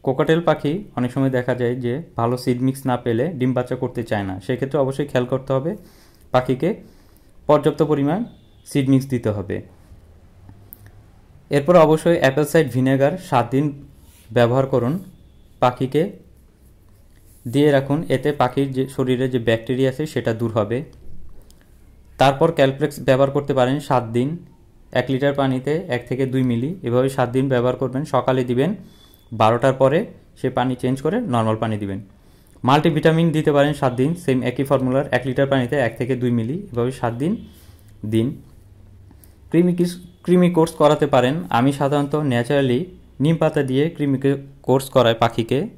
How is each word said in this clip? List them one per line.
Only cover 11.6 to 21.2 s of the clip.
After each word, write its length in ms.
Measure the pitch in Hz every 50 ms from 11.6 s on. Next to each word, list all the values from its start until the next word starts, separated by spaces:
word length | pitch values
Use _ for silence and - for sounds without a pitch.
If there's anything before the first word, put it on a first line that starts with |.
| 143 143 180
অবশ্যই 420 | 175 156 151 156 156 - 170 170 -
অ্যাপেল 260 | - 135 139 151 151
সাইড 260 | 147 - 165 156 127
ভিনেগার 460 | 107 131 127 131 135 135 139 143 175 175 - -
সাত 180 | 143 123 117 113
দিন 320 | 131 135 151 147 139 - - - - - - - - - - -
ব্যবহার 360 | 113 120 120 117 123 135 135
করুন, 320 | 131 135 123 117 123 156 196 - - - - - - - - - - - -
পাখিকে 520 | - 123 120 - 135 127 135 147 170 208 - - - - - - _ _ _ _ _ - - _ - - - _ - - - - _ - - - _
দিয়ে 240 | 120 113 143 147 151
রাখুন, 320 | 139 135 135 139 143 156 170 -
এতে 220 | 135 127 - 147
পাখির 400 | 143 143 131 127 - 139 143 135
যে 160 | 131 131 131
শরীরে 420 | 135 - - 131 127 127 120 131 131
যে 100 | 123 123
ব্যাকটেরিয়া 500 | 113 117 113 110 113 - 127 123 135 131
আছে 160 | 127 - 156
সেটা 280 | 151 - 127 113 120 113
দূর 180 | 110 120 117
হবে। 320 | 101 120 104 104 117 131 156 - - - - - - -